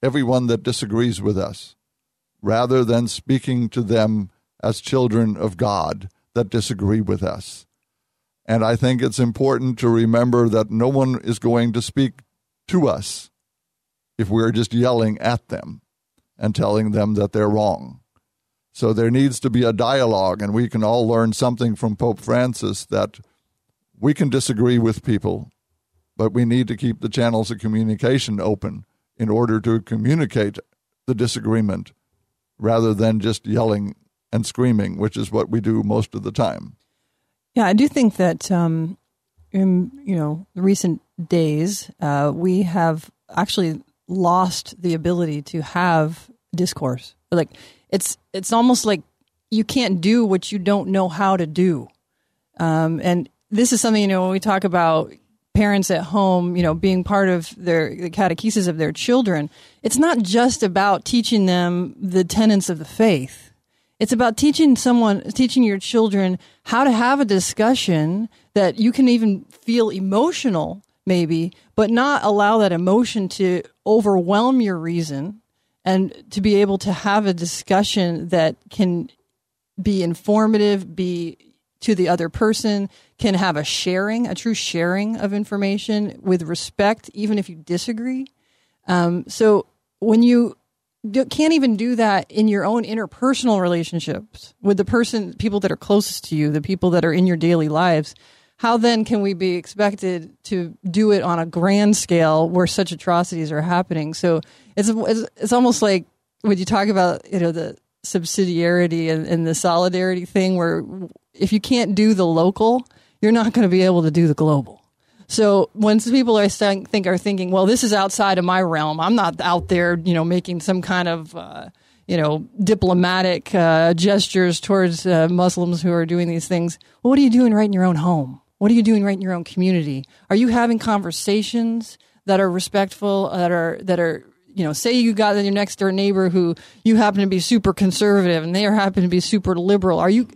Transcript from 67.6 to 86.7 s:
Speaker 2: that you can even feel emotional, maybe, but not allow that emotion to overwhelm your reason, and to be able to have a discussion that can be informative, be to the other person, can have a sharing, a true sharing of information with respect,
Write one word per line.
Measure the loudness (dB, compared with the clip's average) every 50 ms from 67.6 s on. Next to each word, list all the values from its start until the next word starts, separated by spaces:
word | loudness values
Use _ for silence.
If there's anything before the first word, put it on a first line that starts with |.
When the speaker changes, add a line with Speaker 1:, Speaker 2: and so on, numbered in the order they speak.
| 2 2 2 2 0 0 0 0 0 0 -2 -4 -6 -8 -10 _ _ _ 0
Speaker 2:
that | 0 2 2 2 2
you | 0 0 2
can | 4 4 4
even | 4 4 2 2 0 -2 -6 -12
feel | -20 _ _ -2 0 0 0 0
emotional, | -2 -4 -4 -2 0 2 2 0 0 -2 -2 -2 -2 -2 -2 -4 -8 -12 -18 _ _ _ _
maybe, | -2 0 0 0 0 0 -2 -2 -4 -8 _ _ _ _
but | 0 0 2
not | 2 2 2 2 0 0 0
allow | 0 2 2 2 2 4 2
that | 2 2 0
emotion | 0 0 2 2 2 2 0 -2 -4 -4 -4
to | -4 -2 0 0 0 -2 -4 -8 _ _ _
overwhelm | 2 2 2 4 2 2 2 2 2 2 2 2 2 2 2
your | 2 0 -2 -4
reason, | -4 -4 -4 -4 -4 -4 -6 -8 -8 -8 -10 -14 _ _ _ _ _ _ _ _ _
and | 0 0 0 0 -2 -4 -10 -18 -10
to | -6 -2
be | 0 2 4 4 2
able | 2 0 -2
to | -2 -4 -4
have | -4 -2 0 0 0 2
a | 0 -2
discussion | -2 -4 -6 -8 -8 -4 0 0 2 2 0 0 0 0 0 -2 -4 -4 -2
that | 0 2 2 0 0 -4 _ _
can | -4 0 0 0 0 -2 -4 -8 -12 _ _ _ _ _ _ _ _ _ _ _ _ -6
be | -2 -2 0 0 0
informative, | -2 -4 -4 -2 0 2 2 4 2 2 2 2 2 0 0 -4 -8 -8
be | -6 -4 -4 -4 -6 -6 -8 -10 -14 _ _ _ _ _ _ _ _
to | -2 0 0
the | 2 2 2
other | 2 0 -2 -4
person, | -4 -2 0 0 0 0 -2 -2 -2 -2 -4 -6 -10 _ _ _ _ -4
can | -2 0 0
have | 0 0 0 0
a | -2 -4
sharing, | -4 -6 -4 -4 -2 -2 -2 -2 -2 -2 -2 -2
a | -4 -6
true | -6 -4 -4 -4
sharing | -4 -4 -6 -4 -2 -2 0 0 -2 -2 -4 -4
of | -4 -4 -4 -4
information | -4 -4 -4 -4 -4 -2 -2 -2 -4 -4 -4 -2 -2 -2 -4 -6 -6 -2
with | 0 0 0 0
respect, | -4 -6 -6 -8 -8